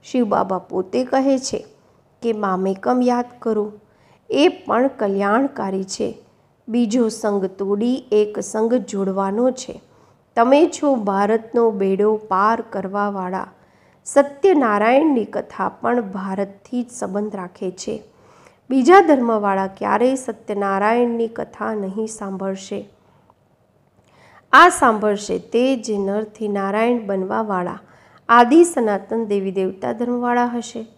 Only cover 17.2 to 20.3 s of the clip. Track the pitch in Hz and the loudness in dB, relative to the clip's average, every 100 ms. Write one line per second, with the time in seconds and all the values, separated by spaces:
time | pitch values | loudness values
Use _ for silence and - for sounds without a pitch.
17.2 | 214 208 180 - 185 185 - 220 - _ | -6 -8 -12 -10 -10 -8 -10 -10 -12 _
18.2 | - - - _ _ 269 254 381 339 277 | -20 -20 -20 _ _ 2 8 8 8 4
19.2 | 233 220 202 190 196 190 208 208 247 262 | 2 0 0 0 -2 -4 -2 2 2 0
20.2 | 262 | -6